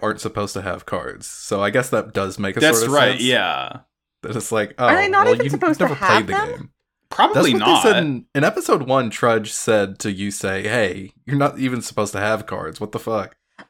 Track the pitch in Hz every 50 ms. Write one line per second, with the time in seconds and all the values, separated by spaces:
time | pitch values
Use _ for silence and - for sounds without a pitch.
0 | - 107 107 - - 110 - 104 104 98 - 98 92 95 85 - - - 104 90
1 | 71 64 - - - - - - - - 107 98 101 104 104 127 127 - 127 110
2 | - - - 98 98 95 95 - 101 98 92 113 151 156 117 113 113 127 139 143
3 | 127 107 101 - 117 127 123 110 95 85 76 65 65 - - - - _ _ _
4 | _ _ _ _ - 113 110 113 101 - 113 110 104 - - - 123 123 302 370
5 | 403 381 392 392 415 480 - 480 480 - - - 370 330 302 - 277 247 - -
6 | 196 185 180 214 208 - 381 403 427 - 494 494 - - _ _ _ _ _ _
7 | _ _ - - 254 330 427 - 156 147 120 - 107 - - - - 226 202 -
8 | 170 147 131 117 - _ - 139 147 170 - 381 - - 220 170 131 120 131 135
9 | 123 110 - - - 120 113 110 104 101 - - - - 110 104 101 95 95 -
10 | - 110 98 92 101 101 98 - - 98 95 95 95 107 113 123 107 92 90 98
11 | 95 95 - _ _ - 143 139 139 143 143 117 131 127 127 120 110 - - -
12 | 104 98 - 98 104 107 110 101 107 - 95 - 82 80 - - 107 104 - 113
13 | - 113 113 104 95 - - _ _ _ _ - - -